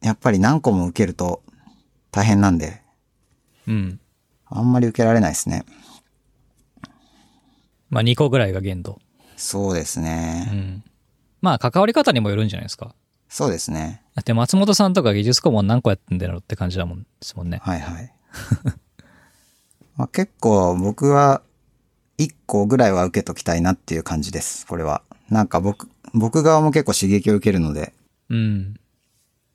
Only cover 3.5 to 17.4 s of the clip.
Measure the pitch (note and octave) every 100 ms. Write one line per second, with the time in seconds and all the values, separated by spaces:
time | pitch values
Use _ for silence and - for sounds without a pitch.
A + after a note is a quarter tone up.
3.5 | _ - A2 F#2 F#2+ _ _ _ _ _
4.5 | G#2+ A#2+ B2 A#2 A2 A2+ A2+ F2+ - -
5.5 | E2+ - - - - _ _ _ _ _
6.5 | _ _ _ - _ _ _ _ _ _
7.5 | _ _ _ _ B2 A#2 A#2+ D3 C3 G2+
8.5 | F#2+ G2 F#2 F2 G2+ _ _ _ - -
9.5 | G2 G2 F2 D2 - D#2+ E2 E2 E2 G2
10.5 | G2+ G2 F#2+ - _ _ _ _ _ F#3
11.5 | B2+ B2 F#3 G#3 D4+ C#4+ B2+ G#2 G2+ A2
12.5 | - - - - - _ _ _ - C#3
13.5 | E2 - D#2 D#2 - _ - - A2+ B2
14.5 | F#3+ G3+ G3 G3 F3+ A#2+ G2+ G#2+ B2+ E3
15.5 | G#2+ G2 A#2+ A#2 F#2+ - F2+ F2+ F2+ -
16.5 | - F2+ F2+ F2 F2 - _ - -